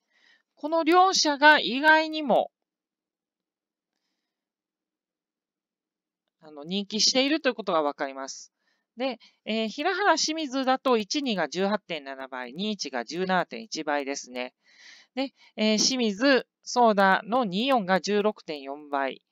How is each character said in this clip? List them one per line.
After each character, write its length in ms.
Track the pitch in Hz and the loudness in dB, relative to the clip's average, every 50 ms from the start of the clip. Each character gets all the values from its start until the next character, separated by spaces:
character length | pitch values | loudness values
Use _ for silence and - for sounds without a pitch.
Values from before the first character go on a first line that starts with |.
| _ _ _ _ _ _ _ _ _ _ _ | _ _ _ _ _ _ _ _ _ _ _
こ 120 | - - 302 | -10 -6 -2
の 140 | 330 330 | -2 0
両 300 | 320 294 339 359 370 381 | 4 6 6 6 6 6
者 260 | 370 - - 311 285 262 | 4 2 0 0 2 6
が 220 | 285 302 302 277 | 6 8 8 6
意 200 | - - 233 269 | 4 -2 -2 2
外 300 | 294 311 311 311 320 311 | 4 6 6 4 4 0
に 140 | 311 311 302 | -4 -6 0
も、 260 | 254 190 143 - - _ _ _ _ _ _ _ _ _ _ _ _ _ _ _ _ _ _ _ _ _ _ _ _ _ _ _ _ _ _ _ _ _ _ _ _ _ _ _ _ _ _ _ _ _ _ _ _ _ _ _ _ _ _ _ _ _ _ _ _ _ _ _ _ _ _ _ _ _ _ _ _ _ _ _ _ _ _ | 2 2 2 2 -2 _ _ _ _ _ _ _ _ _ _ _ _ _ _ _ _ _ _ _ _ _ _ _ _ _ _ _ _ _ _ _ _ _ _ _ _ _ _ _ _ _ _ _ _ _ _ _ _ _ _ _ _ _ _ _ _ _ _ _ _ _ _ _ _ _ _ _ _ _ _ _ _ _ _ _ _ _ _
あ 100 | 165 156 | -20 -20
の、 140 | 151 147 147 | -18 -14 -10
人 200 | 165 185 202 202 | -8 -6 -6 -6
気 160 | - 214 214 | -6 -2 0
し 120 | - - | 0 0
て 120 | - 254 262 | 2 2 0
い 40 | 277 | 0
る 120 | 311 311 | 0 0
と 80 | - 262 | -2 -2
い 40 | |
う 20 | 220 | -4
こ 80 | - | -4
と 100 | 196 - | -4 -2
が 100 | 175 160 | 0 0
わ 120 | 147 143 139 | 0 0 -2
か 140 | - 151 135 | -4 -8 -8
り 60 | 135 | -8
ま 140 | 135 135 135 | -10 -12 -12
す。 220 | - - - _ _ _ _ _ _ _ _ _ - | -14 -16 -20 _ _ _ _ _ _ _ _ _ -10
で、 220 | 226 254 269 233 - _ _ _ _ - | -6 -6 -6 -6 -8 _ _ _ _ -8
え 200 | - 214 226 220 | -6 -4 -4 -4
ー、 40 | 220 | -4
平 240 | - 285 294 359 | -6 -4 -4 -2
原 240 | 381 359 415 381 320 | -2 0 2 2 2
清 180 | 320 - - 311 | 2 0 -4 -4
水 280 | 320 320 254 240 269 262 | -4 -6 -4 -4 -2 0
だ 140 | 254 262 262 | 0 0 0
と 180 | - 269 247 220 | 2 2 2 2
一、 240 | 214 - - 302 | 0 -2 -4 -4
二 120 | 277 254 214 | -2 -2 -2
が 140 | 180 160 135 | -2 -2 -2
十 180 | 143 175 196 | -2 -2 -2
八 140 | 196 214 208 | 0 -2 -4
点 240 | _ - 175 151 139 | _ -6 -10 -10 -10
七 240 | 139 135 135 135 131 | -12 -12 -12 -12 -10
倍、 240 | 131 127 127 120 | -10 -10 -10 -10
二 180 | 127 170 202 214 | -8 -8 -6 -6
一 200 | 214 190 - 143 | -6 -6 -8 -6
が 140 | 135 123 117 | -6 -6 -6
十 220 | 113 147 175 185 | -6 -6 -4 -2
七 200 | 185 185 180 160 | 0 0 0 0
点 160 | - 123 113 | -2 -6 -14
一 200 | 113 110 - 156 | -12 -10 -10 -6
倍 220 | 151 151 147 147 139 | -4 -2 -2 -2 -2
で 100 | 135 139 | -4 -8
す 160 | 139 - 127 | -8 -10 -12
ね。 240 | 127 123 123 127 _ _ _ _ _ _ - - - - _ _ - | -10 -10 -10 -10 _ _ _ _ _ _ -20 -20 -20 -20 _ _ -8
で、 180 | 247 269 269 _ _ - _ - | -6 -6 -8 _ _ -20 _ -6
え 180 | - 214 220 220 | -2 0 0 2
ー、 40 | 208 | 2
清 200 | - - 262 254 | 2 0 0 0
水、 480 | 240 214 196 190 254 285 269 233 - _ _ _ | -2 -2 -2 0 2 4 4 2 0 _ _ _
ソ 280 | - - - 247 240 226 | -12 -4 0 4 4 4
ー 40 | 208 | 6
ダ 260 | 196 196 190 190 - - | 4 4 4 4 2 0
の 200 | - 220 262 247 | -2 -2 -2 0
二 220 | 190 170 196 240 | 0 -2 -2 0
四 200 | 277 269 240 185 | 2 0 0 2
が 140 | 175 190 180 | 2 0 0
十 220 | - 190 208 208 | 0 0 0 0
六 200 | 202 214 214 - | 0 0 -2 -4
点 200 | - - 156 143 | -10 -10 -10 -10
四 260 | 135 135 139 151 151 143 | -10 -12 -12 -12 -10 -6
倍。 300 | 143 139 139 131 117 - _ _ | -4 -2 -2 -4 -6 -8 _ _